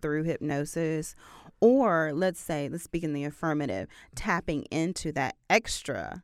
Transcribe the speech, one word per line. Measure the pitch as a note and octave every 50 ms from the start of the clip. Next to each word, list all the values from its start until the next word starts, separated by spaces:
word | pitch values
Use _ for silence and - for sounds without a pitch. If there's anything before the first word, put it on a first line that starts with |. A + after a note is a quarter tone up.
| -
through | D3+ D3 D#3 D#3
hypnosis, | E3 D3+ - - D3+ C#3+ C#3+ D3 D3+ - E3 E3 D#3 D#3+ D#3 D#3 - - - - - - - - - - _
or | - A#3 B3+ C#4 B3+ G#3+ F3 D#3+ D#3+ D#3 C#3+
let's | D#3 F#3 F#3 F3 -
say, | - - E3 D3 C#3+ C3+
let's | - E3 -
speak | - - E3+ E3+
in | D#3 D3
the | C#3+ C#3+
affirmative, | D3 D3 - - D#3+ D3+ D3 D3 B2+ F#2+ F#2+ F#2 - - - - - -
tapping | - - G#3 F3+ E3+ - - D#3 C#3+ -
into | - - D#3 D#3+ F3+ F3+ - - E3 D3
that | - C3+ B2+ - - _ -
extra, | F3+ - - - - - - - B2 F#2+ - - - F3+